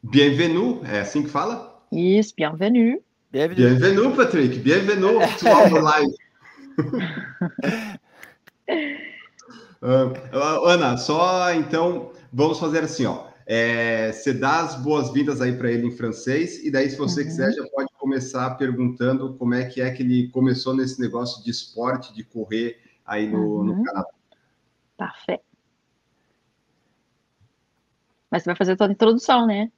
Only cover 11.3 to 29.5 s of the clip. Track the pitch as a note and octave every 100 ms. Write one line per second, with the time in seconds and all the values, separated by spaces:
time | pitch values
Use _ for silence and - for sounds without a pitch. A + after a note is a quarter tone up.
11.3 | F#3 F3+ E3+ D3+ D#3+ E3+ F3+ - - -
12.3 | B2 D3+ D#3+ E3 D#3+ D#3 - A#2+ D#2+ -
13.3 | - - A2+ A#2 A#2 A#2 A2+ A2 A2 -
14.3 | B2+ C3+ D#3+ E3 B2+ C3+ D3+ B2+ C3+ D3
15.3 | C3 B2+ B2 B2 A#2+ A#2+ A#2+ A#2 G#2+ -
16.3 | C#3 E3+ - D#3 C3 C3+ C3+ C#3+ F3 C#3
17.3 | D#3+ C3 A#3 - C3+ C3+ _ C3+ C3+ B2+
18.3 | C3 B2+ B2+ C3+ A#2+ B2 B2 B2 C3 C3+
19.3 | C3 A#2+ B2 B2+ - B2+ B2+ B2+ B2 B2
20.3 | C3 B2+ B2+ - C3 C3 B2+ A#2+ A2 B2
21.3 | A2+ A2 A2+ - A2 A#2+ C3 - G#2+ A2
22.3 | A#2 G#2 A2 A#2 A#2 _ _ - G#2 G#2+
23.3 | G#2+ G#2+ G#2 G3 F#3 A#3+ - F3+ _ _
24.3 | _ _ _ _ _ _ _ F3+ - -
25.3 | F3+ _ _ _ _ _ _ _ _ _
26.3 | _ _ _ _ _ _ _ _ _ _
27.3 | _ _ _ _ _ _ _ _ _ _
28.3 | E3 F3 F3 F3+ F#3 G3+ G3+ A3 A3+ -
29.3 | B3+ A#3